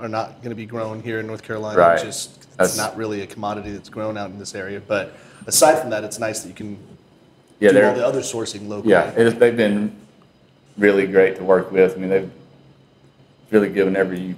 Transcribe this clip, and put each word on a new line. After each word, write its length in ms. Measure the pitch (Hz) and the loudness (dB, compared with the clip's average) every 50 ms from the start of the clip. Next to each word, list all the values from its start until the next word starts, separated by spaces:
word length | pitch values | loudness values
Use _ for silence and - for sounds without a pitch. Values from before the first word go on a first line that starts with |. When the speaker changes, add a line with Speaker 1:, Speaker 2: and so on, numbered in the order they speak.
Speaker 1:
are 80 | 120 113 | -12 -8
not 340 | 107 110 110 - - - - | -6 -6 -8 -8 -12 -16 -14
gonna 120 | 123 117 | -12 -12
be 100 | 107 113 | -12 -12
grown 380 | 107 117 117 113 110 110 110 110 | -12 -10 -8 -8 -8 -10 -10 -10
here 180 | 117 113 110 | -8 -8 -8
in 60 | 110 | -8
North 160 | 110 110 104 - | -8 -12 -14 -12
Carolina. 360 | - 113 107 107 107 107 92 | -10 -10 -8 -8 -2 2 6
Speaker 2:
Right. 220 | 87 85 85 80 - | 6 6 6 4 0
Speaker 1:
Just, 360 | - - - - - - _ | -6 -10 -12 -12 -14 -16 _
it's 180 | _ _ _ | _ _ _
Speaker 2:
That's 200 | - 92 90 - 107 | 0 0 0 0 -2
Speaker 1:
not 180 | 104 107 92 | -6 -6 -6
really 240 | 101 113 110 107 101 | -8 -8 -6 -6 -8
a 60 | 98 | -10
commodity 440 | 92 - 113 104 104 104 104 98 104 | -12 -12 -10 -8 -8 -8 -8 -10 -12
that's 200 | 101 98 - - | -14 -14 -16 -16
grown 260 | - 113 107 107 107 | -12 -10 -8 -8 -8
out 140 | 104 101 95 | -8 -10 -12
in 80 | 92 101 | -12 -14
this 160 | 98 - - | -16 -14 -12
area. 260 | 104 95 95 101 101 101 | -12 -12 -10 -12 -12 -6
But 280 | - 107 101 92 - - - - - - - - | -4 -4 -4 -4 -6 -12 -20 -20 -20 -20 -18 -10
aside 320 | - 104 - 165 151 - - | -4 2 4 4 4 4 2
from 120 | 117 117 | 0 -6
that, 140 | 110 107 107 | -6 -6 -6
it's 140 | 104 - - | -8 -10 -8
nice 220 | 117 110 107 - | -8 -6 -6 -8
that 80 | - 90 | -12 -14
you 60 | 92 | -16
can 240 | - 110 104 101 101 - - - - _ _ _ _ _ _ _ _ _ _ _ _ | -14 -14 -14 -14 -16 -18 -20 -20 -20 _ _ _ _ _ _ _ _ _ _ _ _
Speaker 2:
Yeah, 80 | 104 104 | 4 6
Speaker 1:
do 60 | 98 | 6
Speaker 2:
they're 160 | 104 104 104 | 8 6 4
Speaker 1:
all 40 | - | 2
the 120 | 123 120 | 2 0
other 140 | 131 139 135 | -2 -2 -2
sourcing 480 | 123 - - 113 110 101 - 101 104 104 | -6 -6 -8 -8 -8 -8 -10 -12 -12 -12
locally. 240 | 104 104 101 113 98 | -12 -4 2 4 4
Speaker 2:
Yeah, 180 | 87 82 - - | 4 4 0 0
it 120 | 117 117 | 2 2
is, 80 | 117 110 | 2 4
they've 200 | 117 123 120 117 | 4 2 2 4
been 400 | 117 110 104 101 104 104 107 - - - _ _ _ _ _ _ _ _ _ _ _ _ _ _ - | 2 0 2 2 0 -2 -4 -6 -10 -20 _ _ _ _ _ _ _ _ _ _ _ _ _ _ 2
really 280 | 104 101 98 98 98 | 4 4 6 4 2
great 300 | 92 95 95 95 95 95 | 4 4 4 4 4 2
to 80 | - 92 | -2 2
work 260 | 92 95 92 90 - | 2 4 4 2 0
with. 220 | 95 95 92 - - | 2 4 4 4 2
I 60 | 95 | -4
mean, 80 | 95 92 | -4 0
they've 220 | 98 95 95 87 - - - _ _ _ _ _ _ _ _ _ _ _ _ _ _ _ _ _ _ _ _ _ | 0 0 -2 -4 -14 -20 -20 _ _ _ _ _ _ _ _ _ _ _ _ _ _ _ _ _ _ _ _ _
really 180 | 110 107 101 98 | 2 2 2 2
given 260 | 90 98 98 95 95 | 0 0 0 0 2
every, 240 | 95 95 90 92 90 | 0 0 0 -2 -6
you 160 | 92 92 90 | -8 -8 -10